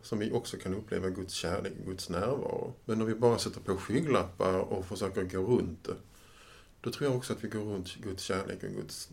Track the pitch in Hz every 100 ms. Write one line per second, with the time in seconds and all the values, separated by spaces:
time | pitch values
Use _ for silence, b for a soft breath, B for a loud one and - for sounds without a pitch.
0 | - 107 104 120 - 95 95 98 110 92
1 | 95 92 92 - 82 95 95 - 101 92
2 | - 87 107 - - - - - - 110
3 | 113 110 120 113 - - - 87 - 117
4 | 160 110 87 - 95 92 - 98 92 101
5 | 98 101 92 95 95 123 90 85 - -
6 | B B B B B B B - 117 -
7 | 143 123 127 110 110 110 107 101 92 -
8 | 101 95 - 95 98 95 104 101 95 -
9 | -